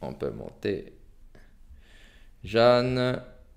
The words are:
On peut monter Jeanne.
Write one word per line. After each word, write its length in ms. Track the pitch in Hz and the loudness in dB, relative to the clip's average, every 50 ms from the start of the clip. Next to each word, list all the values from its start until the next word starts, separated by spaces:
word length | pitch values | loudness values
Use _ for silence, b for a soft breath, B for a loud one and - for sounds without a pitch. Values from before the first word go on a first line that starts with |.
On 120 | - 65 65 | -12 -12 -8
peut 180 | - 71 69 | -6 -8 -8
monter 640 | 53 55 55 - - - - 107 98 - - - - - - - - - - - - b b b b b - - - b b b b b b b b b b b b - - | -8 -8 -12 -14 -14 -8 -4 -4 -4 -4 -6 -12 -20 -20 -20 -20 -20 -20 -20 -20 -20 b b b b b -20 -20 -20 b b b b b b b b b b b b -18 -12
Jeanne. 760 | 92 104 113 117 123 123 123 123 127 127 127 123 127 127 - - - - - - - - | -2 2 4 6 6 6 6 4 0 0 0 0 0 -2 -4 -8 -12 -20 -20 -20 -20 -18